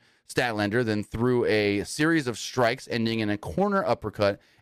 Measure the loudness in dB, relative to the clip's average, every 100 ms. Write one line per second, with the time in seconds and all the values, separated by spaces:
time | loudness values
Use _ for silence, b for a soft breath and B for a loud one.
0 | b b b -2 -2 0 0 0 0 -2
1 | -4 0 2 2 2 2 2 0 -2 0
2 | 2 2 0 -6 -6 0 0 0 -4 -2
3 | -2 0 -2 -2 -4 -2 0 0 0 0
4 | -2 0 0 0 b b